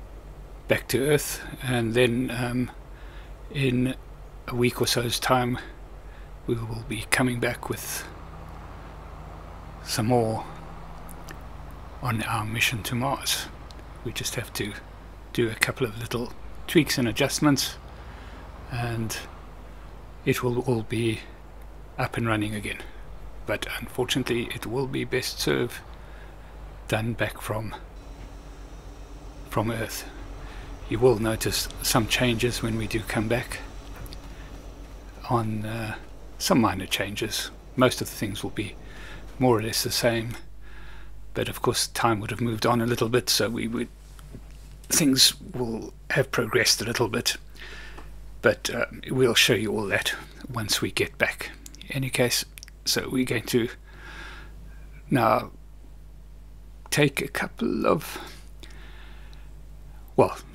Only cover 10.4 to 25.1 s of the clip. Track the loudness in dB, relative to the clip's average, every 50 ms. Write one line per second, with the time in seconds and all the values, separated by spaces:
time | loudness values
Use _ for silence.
10.4 | -4 -6 -10 -10 -10 -10 -10 -10 -10 -10 -10 -10 -10 -10 -10 -10 -10 -12 -12 -12
11.4 | -12 -12 -12 -12 -12 -12 -12 -12 -12 -12 -10 -4 -2 0 0 0 0 0 0 -2
12.4 | -2 0 0 2 2 2 2 0 -2 -2 0 0 2 2 0 0 0 0 0 0
13.4 | -2 -6 -10 -12 -14 -14 -14 -14 -14 -14 -12 -8 -8 -6 -4 -4 -4 -2 -2 -4
14.4 | -6 -4 -4 -4 -4 -4 -4 -8 -10 -12 -14 -14 -14 -14 -14 -14 -12 -4 2 2
15.4 | 2 4 6 4 4 4 4 2 0 0 0 -4 -4 -2 -2 -2 -2 -4 -6 -8
16.4 | -10 -10 -8 -8 -2 4 6 6 6 6 4 2 2 2 4 2 2 2 4 6
17.4 | 6 6 6 6 2 -2 -4 -8 -12 -14 -14 -14 -14 -14 -12 -12 -12 -12 -12 -14
18.4 | -14 -14 -14 -14 -10 -6 -4 -4 -2 -2 -2 -2 -2 -2 -4 -6 -8 -10 -12 -12
19.4 | -12 -12 -12 -12 -12 -12 -12 -12 -12 -12 -14 -14 -14 -14 -10 -2 2 2 4 4
20.4 | 4 2 2 2 2 2 2 2 2 0 0 2 2 2 2 0 -4 -10 -14 -16
21.4 | -16 -16 -14 -14 -14 -14 -14 -14 -14 -10 -4 -2 -2 0 0 0 2 4 4 2
22.4 | 2 0 -2 -4 -4 -4 -6 -6 -8 -10 -10 -12 -12 -12 -10 -10 -12 -12 -12 -8
23.4 | -2 -2 0 0 0 -4 -4 -6 -6 -4 0 0 0 2 2 2 2 2 2 0
24.4 | 0 -2 -4 -6 -6 -4 -2 -2 -2 0 0 -2 -2 0